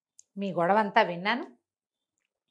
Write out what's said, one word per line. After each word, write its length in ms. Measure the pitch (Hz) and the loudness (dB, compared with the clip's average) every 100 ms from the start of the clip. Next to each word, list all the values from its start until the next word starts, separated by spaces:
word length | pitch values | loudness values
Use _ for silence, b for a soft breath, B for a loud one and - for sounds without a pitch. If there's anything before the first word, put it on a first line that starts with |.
| _ _ _ 196 | _ _ _ -10
మీ 140 | 196 | -6
గొడవంతా 500 | 170 170 202 208 226 | -2 2 2 2 2
విన్నాను, 540 | 190 175 196 240 349 - _ _ _ _ _ _ _ _ _ | 2 0 -4 -4 -6 -16 _ _ _ _ _ _ _ _ _